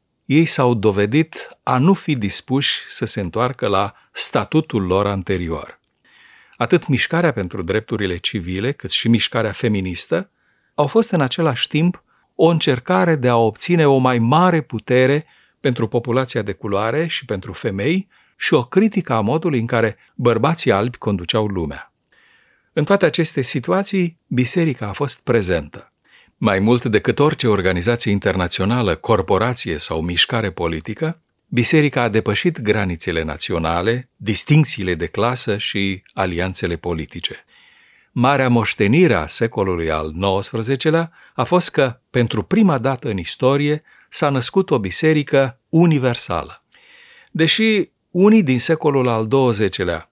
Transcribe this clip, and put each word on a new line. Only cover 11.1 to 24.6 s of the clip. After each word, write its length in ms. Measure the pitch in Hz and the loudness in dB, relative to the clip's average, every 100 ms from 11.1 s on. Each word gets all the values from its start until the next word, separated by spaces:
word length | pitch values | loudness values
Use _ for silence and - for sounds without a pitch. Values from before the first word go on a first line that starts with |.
în 100 | 175 | 0
același 460 | 139 - 160 117 - | 0 0 -2 -2 -2
timp 360 | 151 175 - _ _ _ - | 0 0 -2 _ _ _ 2
o 120 | 165 | 2
încercare 680 | 160 - 123 - 185 175 156 | 4 0 0 0 0 2 2
de 120 | 123 | 2
a 100 | 117 | 2
obține 500 | 113 110 - 170 147 | 2 0 0 2 4
o 100 | 135 | 4
mai 220 | 127 123 | 2 2
mare 420 | 113 156 180 165 | 2 4 4 2
putere 640 | - 110 - 127 131 147 - _ _ _ | -2 -8 0 2 4 2 -4 _ _ _
pentru 280 | 139 120 113 | -2 -2 -2
populația 540 | 120 123 120 127 120 | -2 -2 -2 -2 -4
de 120 | 101 | -6
culoare 540 | 98 104 101 113 139 165 | -8 -4 -2 -2 -2 -4
și 180 | - 127 | -6 -6
pentru 280 | 98 95 | -8 -8
femei 540 | 90 117 95 123 185 - _ _ - | -8 -6 -4 -2 -2 -4 _ _ -8
și 180 | - | 0
o 100 | 147 | 0
critică 500 | 120 185 220 - - | 2 2 2 0 -2
a 80 | 113 | -2
modului 380 | 104 156 170 131 | 0 -2 -2 -2
în 60 | 117 | 0
care 320 | 120 110 - _ - | 0 0 -2 _ -2
bărbații 560 | 123 113 139 165 135 | 0 2 2 0 2
albi 260 | 98 120 - | 2 0 -4
conduceau 500 | 110 98 87 110 107 | -4 -2 -2 -2 -2
lumea. 460 | 92 78 69 - _ _ _ _ _ _ _ _ | -2 -6 -8 -16 _ _ _ _ _ _ _ _
În 100 | - | -4
toate 220 | 147 196 165 | 0 2 2
aceste 360 | 156 156 - | 0 -2 -2
situații, 760 | 120 139 120 185 196 196 175 - _ | -2 -2 -2 -2 -2 -2 -2 -6 _
biserica 600 | 123 120 185 | 0 0 0